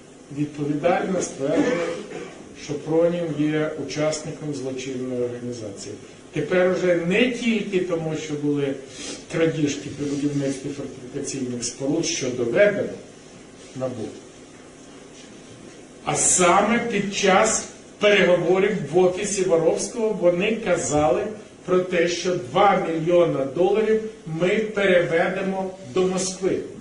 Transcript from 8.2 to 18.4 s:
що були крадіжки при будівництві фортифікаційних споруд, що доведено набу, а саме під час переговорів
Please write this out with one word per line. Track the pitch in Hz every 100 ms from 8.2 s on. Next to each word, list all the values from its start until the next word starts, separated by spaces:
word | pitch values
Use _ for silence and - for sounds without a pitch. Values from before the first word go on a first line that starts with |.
що | -
були | 147 147 143 139 - - - - - -
крадіжки | 165 165 147 143 - 139 131
при | 143
будівництві | 139 143 143 135 - -
фортифікаційних | - - - 123 139 - 135 123 120
споруд, | - - 135 160 -
що | - 131
доведено | 123 117 160 208 - - - - - - - - - - 131
набу, | 131 113 101 - - - - - - - - - - - - - - - - - - -
а | - 147
саме | - - 175 180 214 226
під | - 202 196
час | - 196 190 220 - - - - -
переговорів | 208 196 175 175